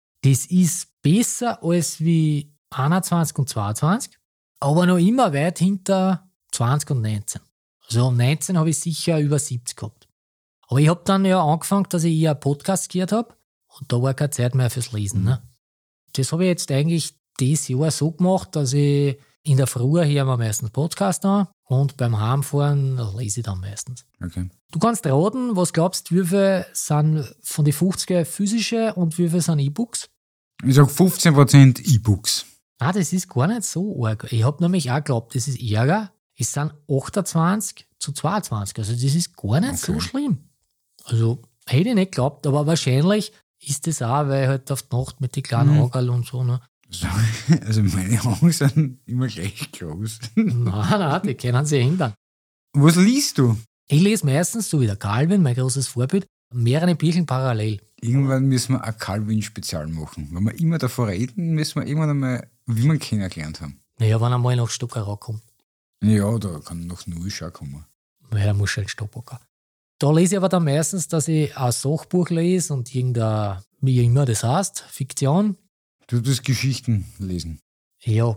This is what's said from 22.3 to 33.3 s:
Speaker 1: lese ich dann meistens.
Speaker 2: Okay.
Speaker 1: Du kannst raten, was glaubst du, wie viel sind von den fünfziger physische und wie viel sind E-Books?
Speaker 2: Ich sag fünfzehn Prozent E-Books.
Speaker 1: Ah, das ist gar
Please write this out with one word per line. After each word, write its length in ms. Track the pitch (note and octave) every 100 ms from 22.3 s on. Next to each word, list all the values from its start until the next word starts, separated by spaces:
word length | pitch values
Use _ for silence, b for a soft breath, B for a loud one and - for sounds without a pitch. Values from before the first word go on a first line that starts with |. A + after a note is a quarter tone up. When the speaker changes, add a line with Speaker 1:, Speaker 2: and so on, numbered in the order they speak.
| C3+ C#3 C#3+ C#3+ C#3+ C3+ C3 A2+ G2+
Speaker 1:
lese 240 | A2 A#2+
ich 60 | A2
dann 140 | F#2
meistens. 440 | G2 G#2 - B2 - _
Speaker 2:
Okay. 260 | F2 F#2 F2+ - _
Speaker 1:
Du 80 | D#3+
kannst 260 | A3+ A#3 D3+
raten, 500 | C3+ F#3+ B3+ B3 G3
was 160 | F3
glaubst 380 | - F3+ - -
du, 40 | F3
wie 100 | F3
viel 380 | G3 G3 F#3 F3+
sind 640 | - - D3+ D3+ D#3 A#2 -
von 220 | - -
den 100 | D3+
fünfziger 500 | D3 F#3 F3 - F3+
physische 680 | D#3+ - G3+ A3+ G3+ A3+ A3+
und 240 | G#3 E3+ D#3+
wie 100 | E3+
viel 120 | F3
sind 160 | E3 D#3
E-Books? 500 | C#3 D3 A#3+ - - _ _ _ _ -
Speaker 2:
Ich 100 | C3+ C3+
sag 140 | C#3+
fünfzehn 440 | - F3+ - E3+
Prozent 460 | C#3+ C#3+ C#3+ C3+ A#2+
E-Books. 680 | - A#2 G#2+ F#2+ - - - _ _ _
Speaker 1:
Ah, 140 | B2+
das 200 | G3 E3
ist 160 | F#3
gar 200 | -